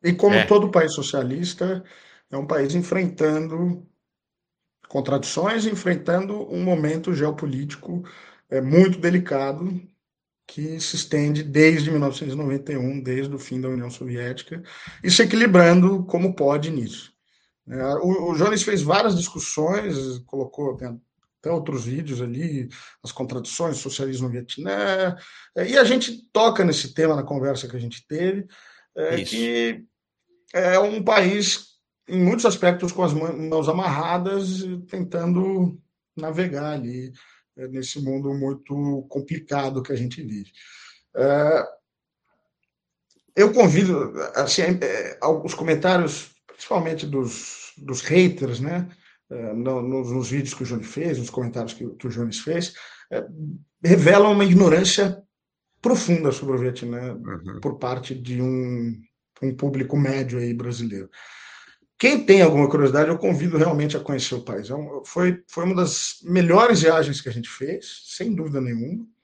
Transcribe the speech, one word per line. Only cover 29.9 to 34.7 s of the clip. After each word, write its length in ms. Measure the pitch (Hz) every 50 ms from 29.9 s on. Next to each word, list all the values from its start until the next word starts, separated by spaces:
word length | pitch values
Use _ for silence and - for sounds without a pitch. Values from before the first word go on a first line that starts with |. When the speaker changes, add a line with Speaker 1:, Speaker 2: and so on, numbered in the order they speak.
| _ _ _ _ _ _ _ _ _ _ _ _ -
Speaker 1:
é 260 | 175 185 175 180 185
um 240 | 202 208 214 220 185
país, 720 | 202 220 208 185 180 196 208 202 185 - - - _ _ _ _ _ _ _ _
em 160 | - 175 185 180
muitos 240 | 175 226 233 233
aspectos, 460 | 226 196 - - 180 175 180 185 175 -
com 100 | - 180
as 100 | 165 147
mã-, 200 | 156 160 165 160
mãos 360 | 160 156 160 160 160 151 143
amarradas, 920 | 160 175 190 175 135 147 165 170 175 180 180 190 196 196 196 185 185 185 190 185